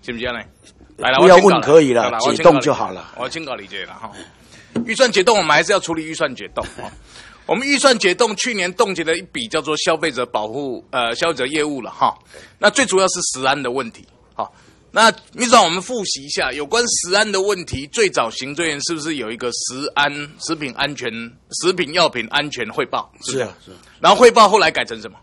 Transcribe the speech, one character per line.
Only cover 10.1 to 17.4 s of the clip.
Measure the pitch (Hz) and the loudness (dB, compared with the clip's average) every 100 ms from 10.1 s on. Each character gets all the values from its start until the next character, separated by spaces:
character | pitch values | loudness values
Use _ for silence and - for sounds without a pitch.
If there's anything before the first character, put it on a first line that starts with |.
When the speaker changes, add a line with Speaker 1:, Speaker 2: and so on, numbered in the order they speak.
| 123 123 | -4 -4
Speaker 1:
保 | 120 107 | -4 -6
护， | 120 143 120 - | -8 -8 -10 -8
呃， | 127 117 | -4 -4
消 | 120 170 | -2 -2
费 | |
者 | 147 127 | -2 -4
业 | 151 | -2
务 | 151 143 | -4 -4
了 | 101 | -10
哈。 | - 127 - _ - - _ | 0 0 0 _ -20 -20 _
那 | 202 | 0
最 | - 240 | 2 0
主 | 185 | 2
要 | 190 | 0
是 | 180 - | 0 -6
食 | 131 131 | -4 -2
安 | 143 | -2
的 | 131 | -2
问 | 127 120 | -6 -8
题， | - - _ _ | -12 -20 _ _
好。 | - 104 _ _ _ _ - | -12 -12 _ _ _ _ 2
那 | 220 - _ | 2 2 _
秘 | - 240 | -6 4
书 | |
长， | 240 180 | 4 4
我 | |
们 | 175 | 0
复 | 185 247 185 | -6 -8 -6
习 | - | -8
一 | 139 | -8
下 | 165 147 | -4 -4
有 | 131 | -4
关 | 147 226 240 | -4 -2 -2
食 | - 175 190 | -2 0 0
安 | 214 | 0
的 | 196 | 0